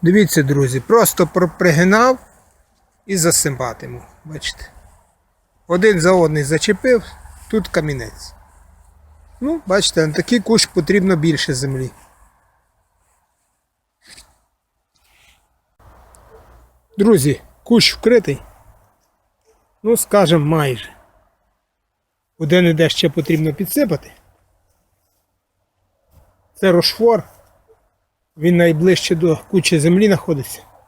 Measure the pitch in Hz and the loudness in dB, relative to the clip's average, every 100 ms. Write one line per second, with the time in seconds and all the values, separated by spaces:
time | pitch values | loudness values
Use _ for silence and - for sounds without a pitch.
0 | 170 196 196 - 135 143 135 131 - 233 | 4 4 2 2 0 0 0 -2 2 2
1 | 196 - 185 - 175 - 180 151 185 208 | 2 0 -2 0 -2 0 0 2 2 4
2 | 247 262 _ _ _ _ _ _ _ _ | 2 0 _ _ _ _ _ _ _ _
3 | - 196 165 160 160 131 127 110 - 123 | -8 -2 0 0 -2 -6 -8 -10 -16 -18
4 | - _ 156 156 - - - - - _ | -20 _ -18 -14 -12 -14 -18 -20 -20 _
5 | _ _ _ _ _ _ _ 175 214 196 | _ _ _ _ _ _ _ 0 2 2
6 | 160 185 165 151 139 156 - 196 262 240 | 2 2 2 0 -2 -2 -2 -2 0 0
7 | - - - - - 220 180 175 151 139 | -2 -20 -20 -20 -6 -6 -4 -6 -4 -8
8 | 110 - - - _ _ _ _ _ _ | -10 -16 -20 -20 _ _ _ _ _ _
9 | _ _ _ - 254 330 240 196 - - | _ _ _ -10 -6 -6 -2 -2 0 -2
10 | 156 151 175 240 202 220 - - 151 202 | -2 -2 -2 -2 0 0 0 -4 0 0
11 | 185 180 160 151 - 131 139 131 131 - | 2 0 0 -2 -4 -6 -6 -6 -10 -12
12 | _ _ _ _ _ _ _ _ _ _ | _ _ _ _ _ _ _ _ _ _
13 | _ _ _ _ _ _ _ _ _ _ | _ _ _ _ _ _ _ _ _ _
14 | _ - _ _ _ _ _ _ _ _ | _ -20 _ _ _ _ _ _ _ _
15 | _ _ _ _ _ _ _ _ - - | _ _ _ _ _ _ _ _ -20 -20
16 | - - _ 440 _ - _ _ _ - | -20 -20 _ -20 _ -20 _ _ _ 0
17 | 202 202 135 135 - _ - 233 - - | 4 4 2 -4 -8 _ 0 2 2 -2
18 | - 247 180 139 - _ _ _ _ _ | 2 2 0 -8 -10 _ _ _ _ _
19 | _ _ _ _ _ _ _ _ 208 233 | _ _ _ _ _ _ _ _ -2 -2
20 | - 208 175 165 147 160 143 120 - - | 0 2 2 2 0 -2 -2 -6 -12 -20
21 | _ _ _ _ _ _ _ _ _ _ | _ _ _ _ _ _ _ _ _ _
22 | _ _ _ _ 156 175 175 156 160 - | _ _ _ _ 0 2 4 2 0 2
23 | 175 147 151 160 156 151 185 - 269 160 | -2 -2 -2 -2 -2 -4 -6 -2 -2 -2
24 | - _ _ _ _ _ _ _ _ _ | -8 _ _ _ _ _ _ _ _ _
25 | _ _ _ _ _ _ _ _ _ _ | _ _ _ _ _ _ _ _ _ _
26 | _ _ _ _ _ _ 190 175 160 - | _ _ _ _ _ _ 2 2 2 0
27 | 226 220 - _ _ _ _ _ _ _ | 2 2 -2 _ _ _ _ _ _ _
28 | _ _ _ - 160 175 175 160 180 175 | _ _ _ -4 0 4 2 2 2 0
29 | - 170 170 151 - 190 - 165 151 180 | -2 -2 0 -2 -2 -4 0 0 2 2
30 | 208 185 - 151 123 - - _ | 2 0 -2 -6 -6 -16 -20 _